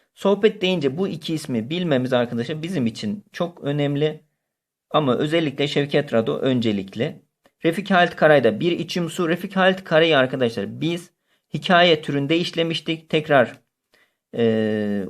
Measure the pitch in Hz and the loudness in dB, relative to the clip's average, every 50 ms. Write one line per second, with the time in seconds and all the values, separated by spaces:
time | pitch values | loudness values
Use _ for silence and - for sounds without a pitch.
0 | _ _ _ - - 196 202 202 202 214 208 - 180 180 185 175 139 135 131 165 | _ _ _ -4 0 0 0 2 2 0 0 0 -2 -2 -2 0 -2 -2 -2 -2
1 | 196 190 - - - - 165 151 - - 127 113 110 127 160 180 185 170 143 127 | -4 -4 -6 -8 -8 -6 -6 -6 -6 -4 -4 -4 -4 -4 -4 -4 -2 0 0 0
2 | 127 123 127 120 120 117 123 117 117 - 156 156 151 170 190 160 120 113 - - | 0 0 0 0 0 -2 -4 -6 -6 -6 -6 -8 -8 -6 -4 -2 -2 -2 -4 -4
3 | - 104 104 101 - _ - - 180 175 170 - - 143 143 147 143 143 143 143 | -6 -6 -6 -8 -10 _ -8 -6 -6 -6 -8 -8 -6 -4 -2 -2 -2 -2 -2 0
4 | 151 156 151 151 _ _ _ _ _ _ _ _ _ _ _ _ _ _ - 147 | -2 -2 -4 -6 _ _ _ _ _ _ _ _ _ _ _ _ _ _ -2 0
5 | 156 131 120 - 139 151 156 170 165 147 123 - 143 143 - 143 143 139 - 151 | 2 2 2 0 0 0 0 0 0 -2 -2 -2 -4 -2 0 -2 -2 0 0 -2
6 | 139 - - 113 110 - 143 - - 135 127 123 113 113 104 98 95 95 - 104 | -2 0 0 0 0 0 -2 -2 0 0 0 2 0 0 0 -2 -4 -6 -6 -6
7 | 123 160 - - _ _ _ _ _ _ _ _ - 165 165 - 190 - 196 175 | -6 -6 -6 -10 _ _ _ _ _ _ _ _ -2 -2 -2 -2 -2 2 4 4
8 | 175 170 170 - 165 156 151 139 120 113 104 104 151 175 175 - 165 165 - 180 | 4 4 2 4 4 6 6 6 6 4 2 2 0 -2 -2 -2 -4 -6 -4 -4
9 | 170 160 - - 180 160 170 175 - 185 - 190 185 190 190 190 - - 170 156 | -4 -4 -4 -2 -2 0 -2 -2 -4 -4 -2 2 2 2 2 0 -2 0 2 4
10 | 165 170 156 135 131 127 143 131 127 117 - - 98 104 113 123 143 160 170 175 | 4 4 4 4 2 2 0 0 -2 -2 -2 -2 -6 -6 -6 -4 -4 -2 -4 -4
11 | 170 - _ _ _ _ _ _ _ _ - 151 - - 185 170 175 180 160 156 | -8 -12 _ _ _ _ _ _ _ _ -10 -6 0 4 4 6 6 6 4 2
12 | - - 143 139 139 139 160 170 180 175 - 170 165 165 165 156 - - 165 160 | 0 -2 -4 -2 0 0 0 0 -2 -2 -2 -2 -2 -2 -2 -6 -4 -6 -8 -8
13 | - - - 160 156 - 147 135 117 107 - - _ _ _ _ _ _ _ _ | -6 -4 -2 -2 0 2 4 4 4 2 -2 -12 _ _ _ _ _ _ _ _
14 | _ _ _ _ _ _ - 120 117 113 110 110 110 107 107 107 104 104 101 101 | _ _ _ _ _ _ -4 0 2 2 2 2 0 0 0 -2 -2 -2 -2 -4
15 | 95 - | -4 -6